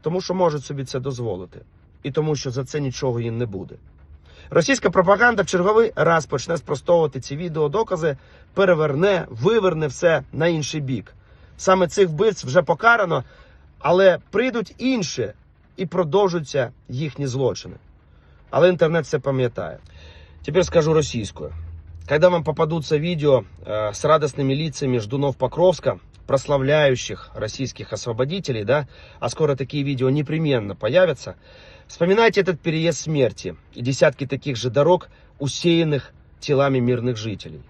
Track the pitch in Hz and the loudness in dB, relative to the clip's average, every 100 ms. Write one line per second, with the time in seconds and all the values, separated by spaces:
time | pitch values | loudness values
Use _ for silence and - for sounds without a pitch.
0 | 156 180 185 185 175 151 - 143 131 135 | -2 -4 -4 0 0 0 -8 -10 -6 -6
1 | 127 123 117 92 90 - - _ _ _ | -8 -6 -6 -8 -10 -18 -20 _ _ _
2 | 151 139 156 143 135 120 131 151 139 123 | -6 -4 -2 -4 -4 -8 -6 -6 -6 -4
3 | 135 117 117 113 120 98 85 - - _ | -4 -4 -4 -4 -6 -8 -12 -18 -20 _
4 | - - - - - 147 170 262 202 190 | -20 -20 -20 -20 -2 0 2 0 2 2
5 | 175 202 240 220 175 185 180 214 226 - | 4 4 4 2 -2 0 2 4 2 2
6 | 156 165 - 139 - 170 - 143 - 175 | 2 2 0 -8 -4 -6 -4 -6 2 2
7 | 156 131 - 143 175 156 147 185 233 180 | 2 -4 -12 -10 -8 -2 -2 0 -2 -2
8 | 160 131 - - - - 190 165 156 139 | -2 -4 -12 -20 -10 0 4 4 2 2
9 | 196 185 156 110 147 226 185 160 151 - | 2 2 -4 -2 2 4 2 0 -4 0
10 | 170 156 135 123 165 160 143 160 135 120 | 2 2 -2 -2 0 0 -4 -6 -4 -6
11 | - - _ - - - - 190 175 - | -8 -20 _ -20 -20 -4 2 2 2 2
12 | 185 151 220 190 127 151 160 160 226 233 | 0 2 0 0 0 0 2 2 4 2
13 | 185 151 - - - - - - 147 180 | 2 -2 -4 -18 -20 -20 -20 -6 2 6
14 | 190 170 _ 196 254 233 196 - 247 254 | 6 4 _ -2 0 -2 -8 -4 -2 0
15 | 165 - 104 - _ _ _ - 185 180 | -2 -6 -8 -8 _ _ _ -10 -4 -2
16 | 165 180 202 170 143 143 117 - _ 127 | 2 2 2 0 -4 -4 -4 -6 _ -6
17 | 151 - 139 127 127 92 90 - _ _ | -6 -6 -6 0 -2 -2 -12 -20 _ _
18 | _ - _ _ - 127 175 180 160 165 | _ -20 _ _ -4 4 4 4 0 0
19 | 139 151 139 131 123 - 82 64 - - | -2 -4 -2 -2 -2 -4 -10 -12 -20 -20
20 | - - - - - 156 170 175 156 156 | -20 -20 -20 -14 -4 0 2 2 4 2
21 | 143 123 101 - 73 - - - - - | 0 -6 -8 -10 -12 -12 -14 -16 -18 -20
22 | - 147 180 175 156 147 160 165 147 151 | -2 4 6 4 -2 -2 -2 -2 -2 -2
23 | 160 175 147 127 - - - 107 107 104 | 0 0 4 4 2 -16 -8 -4 -4 -2
24 | 151 156 151 139 135 139 160 - 135 123 | 2 4 2 -2 -2 -2 -4 -4 -2 -2
25 | 104 139 143 - 127 - 180 170 131 95 | -2 -2 -2 -2 -4 4 2 4 -2 -4
26 | - - - 139 - 143 131 151 147 123 | -12 -20 -2 -2 0 0 2 4 4 2
27 | - 101 - 107 107 - 123 - 104 107 | -4 -12 -14 -10 -8 -6 -8 -8 -10 -8
28 | - 110 135 190 165 117 104 143 135 - | -8 -4 -4 -4 -6 -6 0 0 0 -14
29 | - - 120 - 151 135 135 151 139 131 | -20 -10 -8 -2 0 0 -4 -4 -4 0
30 | 131 143 147 160 156 127 101 95 107 160 | 0 0 -2 -2 0 0 -2 -6 0 4
31 | 185 139 - 90 - - - - - - | 2 0 -8 -18 -20 -20 -20 -20 -20 -2
32 | 170 202 226 202 185 170 170 160 165 156 | 2 4 4 4 0 -2 -2 0 0 -2
33 | - 151 120 - 92 82 _ - 123 135 | -4 0 0 0 -12 -12 _ -8 -4 4
34 | 180 - 135 135 143 117 123 117 147 180 | 2 2 -8 -6 -6 -4 -2 2 4 4
35 | - - - _ 143 - 170 165 160 143 | 0 -20 -20 _ -8 -2 2 2 2 -2
36 | - - - _ - 135 139 131 120 120 | -6 -20 -20 _ -2 2 2 2 0 0
37 | 120 113 110 98 80 76 - | -2 -4 -8 -10 -12 -18 -20